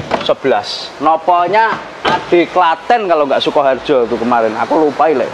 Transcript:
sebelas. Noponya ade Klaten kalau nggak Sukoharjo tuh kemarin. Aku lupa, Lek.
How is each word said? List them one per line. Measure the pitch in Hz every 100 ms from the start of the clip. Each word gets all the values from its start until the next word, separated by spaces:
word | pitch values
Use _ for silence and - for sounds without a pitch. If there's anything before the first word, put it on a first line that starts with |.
| - - -
sebelas. | 147 135 107 - - - -
Noponya | 151 160 170 175 175 208 220 - - -
ade | - 196 - 175 151
Klaten | 180 170 160 - 240 196
kalau | 160
nggak | 143 113
Sukoharjo | 160 151 139 123 - 135 113
tuh | 117
kemarin. | 117 120 113 110
Aku | 113 160 151
lupa, | - 160
Lek. | 135 104